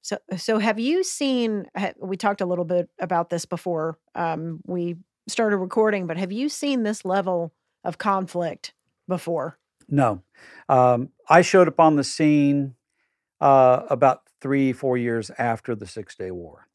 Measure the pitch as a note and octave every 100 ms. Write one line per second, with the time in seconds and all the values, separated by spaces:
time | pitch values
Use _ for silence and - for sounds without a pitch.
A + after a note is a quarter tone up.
0 | - G#3 _ F#3 - A3 A3 G#3+ A#3+ F4
1 | F#4 - C#4 B3+ A#3 G#3 - - G3+ -
2 | F3+ F#3+ G#3+ G3+ F3+ F3+ E3+ F3+ F3 -
3 | F3+ F3 E3+ F3 - E3+ - E3 D#3+ D#3+
4 | _ - E3+ D#3+ E3 D#3+ - F3+ F3 E3+
5 | _ _ - - A3 G3+ F3+ A3 G#3+ G#3
6 | F3 E3 F#3 G#3 C#4+ - C#4+ C4+ G#3+ G#3+
7 | F#3 F#3+ F#3+ F3 E3+ _ _ _ - E3
8 | G#3+ G3 F#3 F3 E3+ - - _ _ _
9 | - F3+ - E3 C#3+ - _ _ _ C#3+
10 | B2 F#2+ _ _ - - - C3 B2+ A#2+
11 | C3 _ - E3 F3 F#3+ E3+ D3 D#3+ D3+
12 | C3+ - D#3 D3 C#3+ C#3+ C#3 B2+ _ _
13 | _ _ _ _ D3 C3+ B2+ B2+ - C3
14 | C3+ C3 _ _ C3+ C#3 C3+ B2 C3+ B2+
15 | A#2+ A#2 G#2+ - A#2+ A2+ - A2 G2+ -
16 | G2+ - F#2 F2+ E2+ - _